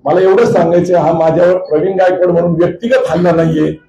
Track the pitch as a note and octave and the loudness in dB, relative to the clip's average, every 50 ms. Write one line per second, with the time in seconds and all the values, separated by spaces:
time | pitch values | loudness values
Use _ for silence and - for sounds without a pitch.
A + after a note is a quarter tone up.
0 | _ C#3 D#3+ F3+ F#3 F#3+ F#3+ G#3+ A#3+ - - F3+ E3+ E3 F3 F3 - F3+ F3+ E3+ | _ 0 0 2 2 2 2 2 2 2 2 0 0 2 0 0 0 2 0 0
1 | D3 D#3+ E3+ E3 D#3+ D#3+ D#3+ E3+ F3 F3+ F#3 F#3 - - D3+ D#3 E3+ G3 G3 F#3 | 2 0 0 0 0 0 2 2 2 2 0 -2 -2 -4 -2 -2 -2 -2 0 0
2 | F#3 F3+ F#3 F3+ F3+ F3 E3+ E3+ E3+ F3 E3 D#3+ F3 F3 - - A#3 A#3+ C4 - | 0 0 0 0 0 0 0 0 0 0 0 0 0 -2 -2 -6 -4 -2 0 0
3 | - - G#3+ F#3 F3+ E3+ E3 E3 E3 D#3+ D#3 D3+ D3+ D#3 D#3 - _ | 0 -2 -2 0 0 0 0 0 0 0 0 -2 -2 -4 -4 -10 _